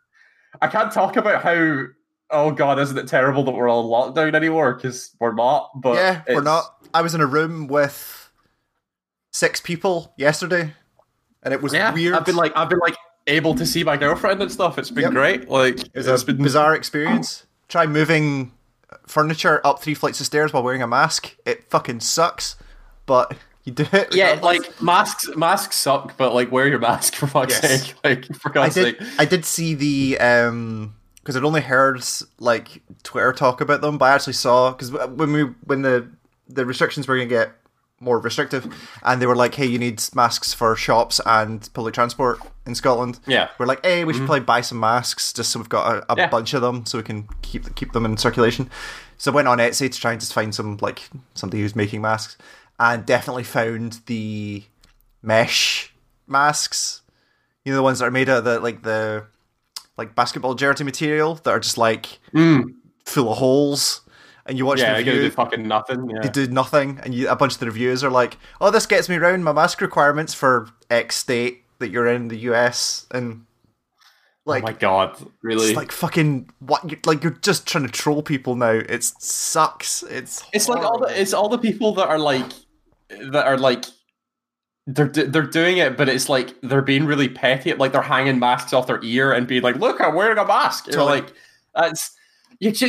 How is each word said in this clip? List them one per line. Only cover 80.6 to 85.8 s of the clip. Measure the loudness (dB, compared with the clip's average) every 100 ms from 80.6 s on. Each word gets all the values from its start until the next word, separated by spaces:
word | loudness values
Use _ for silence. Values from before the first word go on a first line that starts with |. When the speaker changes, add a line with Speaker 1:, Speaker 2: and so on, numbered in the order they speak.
| -2
Speaker 1:
like | -2
all | -2 -2
the, | -2
Speaker 2:
horrible. | -2
Speaker 1:
it's | -2
all | 0 0
the | 0
people | -2 0 0
that | 0 0
are, | 2
like, | 2 0 -2 -12 _ _ _ _ _
that | -16 -4 0 2
are, | 4
like, | 2 2 -4 -20 _ _ _ _ _ _ _ _ -6
they're | 0 2
d-, | 2
they're | 0 0
doing | 0 2 2
it, | 4